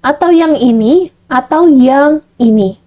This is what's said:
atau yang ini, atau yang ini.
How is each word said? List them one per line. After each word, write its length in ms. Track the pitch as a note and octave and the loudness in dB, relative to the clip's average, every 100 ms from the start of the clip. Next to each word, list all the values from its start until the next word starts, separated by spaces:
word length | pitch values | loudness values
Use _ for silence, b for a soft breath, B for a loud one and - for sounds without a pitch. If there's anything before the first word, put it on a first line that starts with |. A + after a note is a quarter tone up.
| B3+ | -6
atau 240 | D4 F4 | -4 0
yang 240 | E4 D#4+ | 0 0
ini, 560 | C#4+ B3 A3+ A3 E4+ F4+ _ _ | 0 0 0 0 0 -2 _ _
atau 400 | B3+ B3+ D#4 F4 | -6 -4 0 2
yang 560 | C4+ B3+ C4+ D4 D4+ _ _ | 2 2 2 0 -2 _ _
ini. 400 | A#3 A3 F#3+ - | 0 0 -2 -6